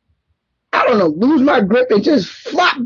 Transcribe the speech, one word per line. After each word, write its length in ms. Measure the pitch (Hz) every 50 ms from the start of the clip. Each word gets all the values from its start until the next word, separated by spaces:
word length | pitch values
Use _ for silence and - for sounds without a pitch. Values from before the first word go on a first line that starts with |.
| _ _ _ _ _ _ _ _ _ _ _ _ _ _
I 140 | - - -
don't 120 | - 240 208
know, 100 | 180 156
lose 320 | 151 170 226 277 320 262
my 180 | 262 285 277 247
grip 280 | 208 175 226 247 254 254
and 120 | 226 202 -
just 240 | 339 302 220 170 -
flop 480 | - - - 466 - 330 359 330 - 277 240